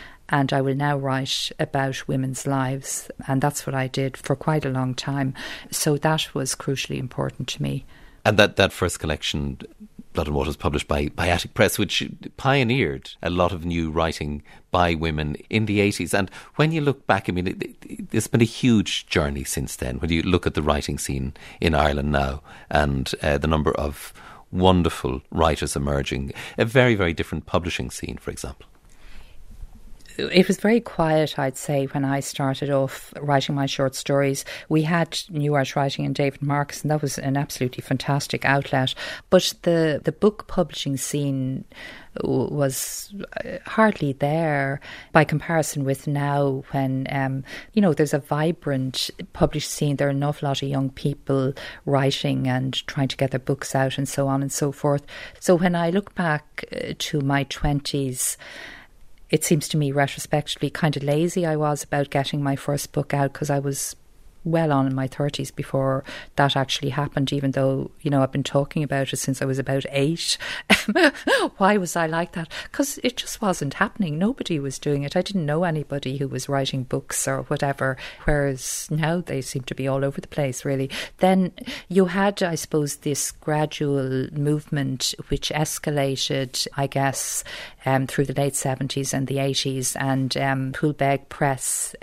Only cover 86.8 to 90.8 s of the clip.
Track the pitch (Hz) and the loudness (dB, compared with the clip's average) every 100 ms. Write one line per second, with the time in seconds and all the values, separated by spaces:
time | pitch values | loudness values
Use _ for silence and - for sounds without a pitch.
86.8 | 139 139 135 131 - - - - - - | -2 2 0 0 -4 -6 -8 -12 -14 -6
87.8 | - 135 131 - 135 135 143 - 139 131 | 0 2 2 0 0 2 0 0 -2 -2
88.8 | 139 - 135 139 131 135 139 135 139 131 | -2 -4 -2 -2 -2 0 0 0 -2 -2
89.8 | 127 - 135 135 131 135 139 135 131 135 | -2 -2 0 2 0 0 0 0 -2 0